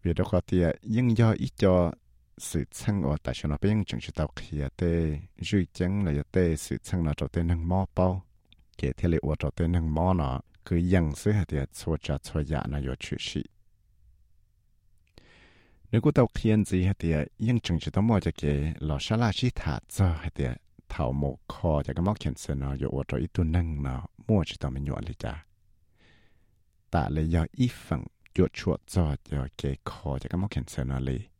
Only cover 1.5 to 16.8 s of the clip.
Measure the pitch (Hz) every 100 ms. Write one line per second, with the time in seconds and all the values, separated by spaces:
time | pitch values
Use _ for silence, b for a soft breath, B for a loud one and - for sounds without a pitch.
1.5 | - 98 90 87 - _ _ _ - -
2.5 | 82 - - - 101 69 76 - 62 76
3.5 | 73 98 107 95 60 - - 76 - -
4.5 | 73 69 - - 85 82 73 - - 82
5.5 | 104 87 - 90 98 95 71 71 92 87
6.5 | 78 - - - 92 82 73 73 - 85
7.5 | 85 82 95 95 - 92 92 - _ _
8.5 | - _ - 69 - 87 82 71 76 73
9.5 | - 85 85 80 78 90 92 69 64 -
10.5 | _ - 87 87 92 80 73 - 104 80
11.5 | 73 67 - - 78 - 71 - - 71
12.5 | 76 - 71 65 64 - - - 76 -
13.5 | _ _ _ _ _ - _ _ _ _
14.5 | _ _ _ _ _ _ - b b b
15.5 | b b b b 117 151 143 120 - 113
16.5 | 107 98 92